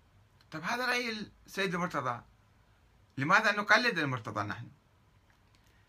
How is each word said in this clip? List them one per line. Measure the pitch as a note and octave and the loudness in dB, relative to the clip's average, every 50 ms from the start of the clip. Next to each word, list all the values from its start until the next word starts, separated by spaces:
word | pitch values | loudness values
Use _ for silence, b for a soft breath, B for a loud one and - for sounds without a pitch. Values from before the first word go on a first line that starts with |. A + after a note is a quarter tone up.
| _ _ _ - - _ _ - - - | _ _ _ -20 -20 _ _ -20 -20 -14
طب | - D3+ E3+ | -10 -8 -4
هذا | G#3 A#3+ A#3+ B3 | -4 -2 -2 0
رأي | A#3+ B3 B3 B3+ A3+ A3 A3 G3 - - - - | 0 0 0 -2 -4 -6 -6 -8 -12 -14 -20 -20
السيد | - - F#3+ G3 F#3 F3 | -10 -4 -2 -2 0 0
المرتضى، | F3 F3 E3+ - D3 B2 B2+ A#2+ A2+ - - - _ _ _ - - - _ - _ _ _ _ - - _ - | -2 -2 -2 -2 -2 -2 -2 -4 -6 -10 -18 -20 _ _ _ -20 -20 -20 _ -20 _ _ _ _ -20 -20 _ -6
لماذا | C3 C3+ D#3+ G3 A3 A3 G#3 | -2 2 4 4 6 6 4
نقلد | G3+ G#3 G3+ - G#3 A#3 B3 A#3+ F3+ E3 | 2 2 4 4 6 6 6 2 2 0
المرتضى | D3+ C#3 B2+ A2+ G#2+ B2 A2 G#2+ G2+ | 0 0 -2 -4 -6 -6 -4 -4 -4
نحن؟ | G#2 - A#2 A#2 - - - _ _ _ _ _ _ _ - _ _ _ _ _ _ b b b b b b b | -4 -6 -8 -10 -14 -16 -20 _ _ _ _ _ _ _ -20 _ _ _ _ _ _ b b b b b b b